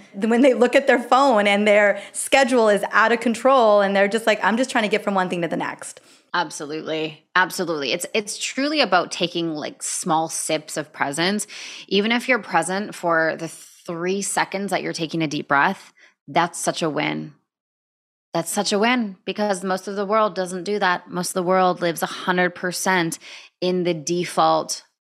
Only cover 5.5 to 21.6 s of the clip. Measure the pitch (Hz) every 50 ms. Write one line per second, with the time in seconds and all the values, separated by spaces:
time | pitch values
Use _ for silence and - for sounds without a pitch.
5.5 | 175 175 156 120 - - - - - - _ _ _ _ _ _ - 175 170 156
6.5 | - - 160 143 156 156 - - 156 160 156 156 151 - _ _ - 180 185 175
7.5 | - - 185 160 170 151 139 123 131 175 - - - 220 208 208 - - - -
8.5 | - - 269 294 311 302 254 196 185 180 160 - - - 185 165 - 170 170 165
9.5 | 156 147 127 - - - - - - - - 185 160 160 160 - - - - -
10.5 | 160 156 151 - - 165 147 - - - 135 139 143 156 170 185 208 214 - -
11.5 | - - - - - - - - 190 196 202 226 233 240 240 - 254 233 190 -
12.5 | 190 165 160 165 185 196 214 - 170 - - 170 165 160 160 160 151 147 165 160
13.5 | - - - - _ _ - - 175 165 170 180 190 202 190 - - 180 160 -
14.5 | - 196 202 190 185 160 143 165 165 - 165 151 - 165 160 147 143 147 139 -
15.5 | 143 139 147 180 196 - - - _ _ - - _ _ _ - 139 175 165 170
16.5 | - - - - 160 - 175 156 143 151 151 151 151 156 156 156 147 _ _ _
17.5 | _ _ _ _ _ _ _ _ _ _ _ _ _ _ _ _ - 170 165 -
18.5 | - 208 196 - 214 196 208 233 254 247 233 202 190 - - - 185 - 208 208
19.5 | 202 180 185 190 185 185 190 208 196 196 208 190 214 220 214 208 170 185 185 175
20.5 | 185 185 170 185 208 208 196 180 175 175 - - - 180 180 - - 190 180 175
21.5 | 185 185